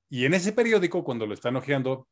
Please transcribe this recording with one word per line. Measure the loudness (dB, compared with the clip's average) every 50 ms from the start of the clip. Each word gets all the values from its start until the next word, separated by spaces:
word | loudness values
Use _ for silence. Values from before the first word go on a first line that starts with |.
| _ -10 -4
Y | 0 2
en | 4 4
ese | 2 2 0 0
periódico, | 0 2 4 4 2 2 2 -2 -2 -4
cuando | -4 -4 -4 -4
lo | -4 -6
están | -4 -4 -2 -2
hojeando, | -2 -2 0 0 0 0 -2 -4 -4 -8 _